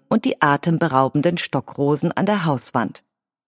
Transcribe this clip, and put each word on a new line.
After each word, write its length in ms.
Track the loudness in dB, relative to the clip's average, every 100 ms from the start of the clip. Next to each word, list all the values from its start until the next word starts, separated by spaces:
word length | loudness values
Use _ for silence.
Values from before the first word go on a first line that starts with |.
| -2
und 160 | -2
die 180 | -2 0
atemberaubenden 960 | 2 2 0 0 2 2 2 2 0 0
Stockrosen 760 | -4 -4 -6 -2 0 0 -2
an 120 | 0 0
der 200 | 0 0
Hauswand. 580 | -2 -2 -4 -4 -8 -20 _ _ _